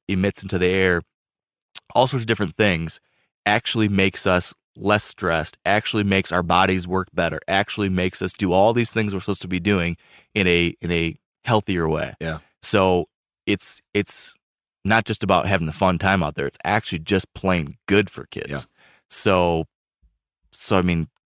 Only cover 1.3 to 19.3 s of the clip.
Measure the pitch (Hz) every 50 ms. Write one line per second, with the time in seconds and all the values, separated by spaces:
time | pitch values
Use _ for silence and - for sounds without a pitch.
1.3 | _ _ _ _ _ _ _ _ - - _ - - 104 127 127 - 131 113 110
2.3 | 117 - 104 85 80 - 107 104 90 80 82 80 - - _ _ _ _ _ _
3.3 | _ _ - 101 104 117 - - - 117 110 104 101 95 95 98 - - - 98
4.3 | 92 90 87 - - _ _ _ - - 98 101 104 104 - - - - - 87
5.3 | 82 80 78 - - - - - 101 107 - - - 110 104 101 98 95 95 -
6.3 | 87 90 90 85 87 90 92 95 95 92 87 90 90 92 92 - - 87 85 82
7.3 | 80 76 - - 95 98 101 - - - 104 98 92 90 92 92 - - 98 95
8.3 | - - 107 90 87 92 98 113 117 120 120 113 - 113 110 104 98 95 - -
9.3 | 98 - - 90 95 92 85 104 104 95 85 85 85 - _ _ _ - _ _
10.3 | - 107 95 90 87 87 85 85 - - - 85 85 85 82 82 80 - _ _
11.3 | _ _ - - 117 107 - - 95 87 82 80 80 78 76 64 - - 80 82
12.3 | 78 78 - _ _ _ - - - 104 95 95 90 90 80 _ _ _ _ _
13.3 | _ _ - - 101 98 - - - - _ _ - 202 202 - - - - -
14.3 | - _ _ _ _ _ _ _ _ _ - 95 110 113 110 - 110 - - 92
15.3 | 95 87 - 95 101 92 82 78 76 - 98 92 90 82 - 95 98 95 82 76
16.3 | 71 - 71 69 - - - - 101 110 - - - 82 80 - 101 95 - -
17.3 | - - - 92 92 87 78 69 - _ - - 95 104 107 95 - - - -
18.3 | - - - - 71 69 - _ _ _ _ _ _ _ _ - - - - 107